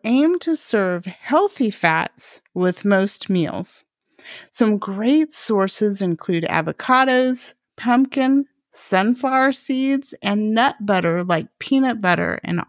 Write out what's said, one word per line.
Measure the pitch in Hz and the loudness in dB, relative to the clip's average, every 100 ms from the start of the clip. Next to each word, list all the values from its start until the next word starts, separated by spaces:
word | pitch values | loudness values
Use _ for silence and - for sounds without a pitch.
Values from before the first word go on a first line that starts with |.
aim | 220 254 320 349 | 0 2 2 0
to | 330 311 | -2 -4
serve | - 214 185 175 180 | -2 0 0 -2 -8
healthy | - - 302 403 - 220 | -14 0 2 2 0 -2
fats | - 165 160 - - - - _ | 0 0 0 -2 -8 -18 -18 _
with | 180 185 180 202 | -2 -2 0 2
most | 196 196 - - | 2 2 -4 -2
meals. | 180 156 - 185 - _ _ _ _ - - - | 0 0 -4 -10 -16 _ _ _ _ -20 -20 -14
Some | - 220 202 | 0 0 0
great | 202 196 233 311 302 | -4 -4 2 2 2
sources | - - 202 190 - 208 196 | -4 -2 0 0 0 -2 0
include | 180 165 - 170 | -2 -2 -2 -2
avocados, | 165 165 160 - - 254 262 254 254 254 - _ _ - | 0 -2 -2 -6 2 2 4 2 2 -2 -8 _ _ -6
pumpkin, | 233 247 269 269 262 277 277 _ _ | 2 2 2 0 2 2 0 _ _
sunflower | - - 190 208 247 269 262 269 | -12 -2 0 2 0 0 2 2
seeds, | 262 - 262 269 277 - - | 0 -4 -2 0 0 -4 -8
and | 202 208 214 | -2 0 0
nut | 226 262 - | 2 2 0
butter | 208 185 170 170 | 0 2 2 0
like | 180 165 - - | 0 -2 -2 -12
peanut | - 269 262 226 | 0 2 2 0
butter | 185 175 85 - | 0 2 0 -4
and | - 170 | -4 -4